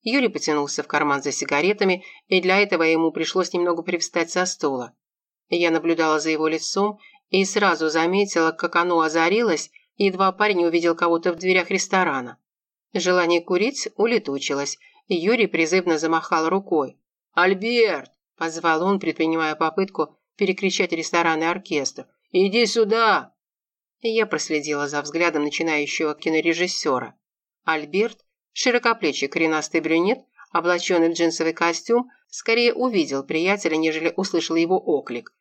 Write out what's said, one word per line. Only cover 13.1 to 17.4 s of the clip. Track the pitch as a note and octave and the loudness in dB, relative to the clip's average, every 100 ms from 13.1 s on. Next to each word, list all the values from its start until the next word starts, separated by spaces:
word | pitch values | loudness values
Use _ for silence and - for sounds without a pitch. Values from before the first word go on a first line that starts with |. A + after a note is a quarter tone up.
| F3+ E3+ E3+ | 2 4 2
курить | E3+ F3+ A3+ C#4 - | 2 0 0 -2 -10
улетучилось, | - A3+ A#3 C#3+ C#3 - C#3 C#3+ - _ _ _ | -2 0 0 -2 -6 -4 -4 -4 -10 _ _ _
и | |
Юрий | F3 F3+ A#3+ F#3 | -2 0 2 0
призывно | D#3+ D#3 F#3 F3 D#3 | 0 2 2 2 0
замахал | D#3+ E3 - E3 D#3+ | 0 -2 0 -2 0
рукой. | G3 G3 D#3+ C3 _ _ _ _ | -2 0 -2 -2 _ _ _ _
"Альберт!" | - | 0